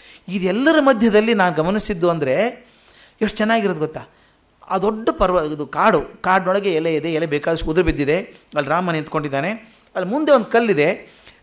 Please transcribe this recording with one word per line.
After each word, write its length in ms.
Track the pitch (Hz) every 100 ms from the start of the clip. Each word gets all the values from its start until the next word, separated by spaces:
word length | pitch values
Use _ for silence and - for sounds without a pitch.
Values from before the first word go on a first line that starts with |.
| - - -
ಇದೆಲ್ಲರ 500 | 185 180 196 277 311
ಮಧ್ಯದಲ್ಲಿ 540 | 277 233 226 208 220
ನಾನು 220 | 226 180 165
ಗಮನಿಸಿದ್ದು 540 | 185 208 208 165 175
ಅಂದರೆ 260 | 170 139 139 226 - - _ _ _ - -
ಎಷ್ಟು 160 | 214 -
ಚೆನ್ನಾಗಿರೋದು 420 | 214 226 202 165
ಗೊತ್ತಾ, 220 | 151 143 139 _ _ _ _ _ -
ಆ 80 | 190
ದೊಡ್ಡ 320 | 196 214 220
ಪರ್ವ-, 440 | 320 190 180 151
ಇದು 140 | 151 131
ಕಾಡು, 540 | 151 202 185 - -
ಕಾಡಿನೊಳಗೆ 520 | - 190 180 196 196
ಎಲೆ 220 | 160 165 156
ಇದೆ, 180 | 160
ಎಲೆ 120 | 156 165
ಬೇಕಾದಷ್ಟು 400 | 147 165 165 -
ಉದುರು 200 | 156 165
ಬಿದ್ದಿದೆ, 320 | 143 139 165 220 - _ 147
ಅಲ್ಲಿ 140 | 147
ರಾಮ 220 | 160 185
ನಿಂತ್ಕೊಂಡಿದ್ದಾನೆ, 600 | 160 151 156 147 135 160 220 - - _ 190
ಅಲ್ಲಿ 140 | 185
ಮುಂದೆ 220 | 254 311
ಒಂದು 140 | 269 208
ಕಲ್ಲಿದೆ, 720 | 226 233 160 147 226 - - - -